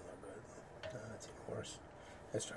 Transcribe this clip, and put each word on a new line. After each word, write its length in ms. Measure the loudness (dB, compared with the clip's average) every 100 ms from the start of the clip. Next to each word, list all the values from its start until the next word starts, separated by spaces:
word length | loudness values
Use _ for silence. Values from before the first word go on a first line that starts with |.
| -4
not 160 | -4
good. 720 | -4 -4 -6 -6 -8 -4 0
No, 60 | 0 0 -2
it's 100 | -4
even 280 | -4 2
worse. 220 | 2 2 -2 -6 -8 -8 -8 4
Let's 140 | 6
try 100 | 6